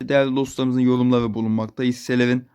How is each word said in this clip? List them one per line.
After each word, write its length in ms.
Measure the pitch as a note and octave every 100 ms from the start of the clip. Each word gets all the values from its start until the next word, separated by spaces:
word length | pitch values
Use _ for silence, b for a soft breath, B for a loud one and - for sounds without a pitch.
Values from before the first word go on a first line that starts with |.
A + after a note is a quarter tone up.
Değerli 340 | - C#3 C3+ C3
dostlarımızın 440 | C3 - C3 B2+
yorumları 540 | B2+ B2+ B2 B2 A#2
bulunmakta, 480 | A2 A2 A2 A2 -
hisselerin 640 | B2+ B2 - B2 B2 B2+ B2+